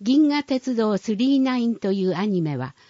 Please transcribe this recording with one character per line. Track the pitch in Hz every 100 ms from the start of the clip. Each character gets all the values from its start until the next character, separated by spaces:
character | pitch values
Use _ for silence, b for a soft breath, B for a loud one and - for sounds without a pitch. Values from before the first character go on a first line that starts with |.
銀 | 202 277 302
河 | 294
鉄 | 285 262 262
道 | 233 220 196
ス | -
リ | 208 254 277
ー |
ナ | 262 254
イ | 233
ン | 220
と | 202
い | 196 185
う | 170
ア | 208
ニ | 185
メ | 156 135
は、 | 131 - b